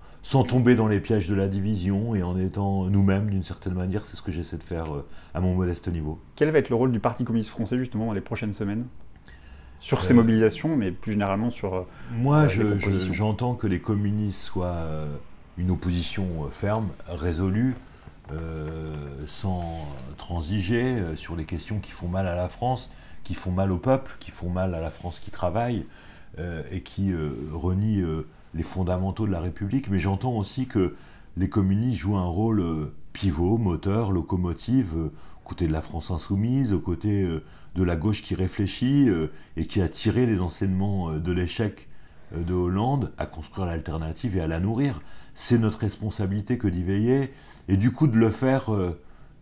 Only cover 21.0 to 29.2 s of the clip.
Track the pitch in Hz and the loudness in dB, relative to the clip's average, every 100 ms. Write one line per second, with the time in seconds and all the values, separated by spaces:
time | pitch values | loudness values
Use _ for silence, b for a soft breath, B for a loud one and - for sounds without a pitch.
21 | 85 78 - 85 76 85 - 101 - - | -2 -6 -8 -8 -6 -6 -6 -6 -8 -8
22 | 87 92 95 87 90 - 123 127 - b | -4 -2 0 -2 -4 -2 -2 -2 -6 b
23 | b b - 85 95 90 95 90 127 135 | b b -8 -6 -2 0 2 2 2 2
24 | - - - - 90 90 92 82 80 - | 0 -10 -12 -8 -4 -2 -2 -2 -4 -6
25 | 87 - - - 90 104 120 113 - b | -8 -8 -8 -4 -2 0 -2 -2 -6 b
26 | b b b - 87 82 69 95 - - | b b b -10 -6 -6 -6 -8 -8 -2
27 | 98 85 76 60 78 80 85 92 107 101 | 0 0 -2 -4 -6 -4 0 2 2 2
28 | 87 78 73 b b 80 82 92 90 90 | 2 -2 -6 b b -6 -4 -2 0 0
29 | 95 90 | 0 0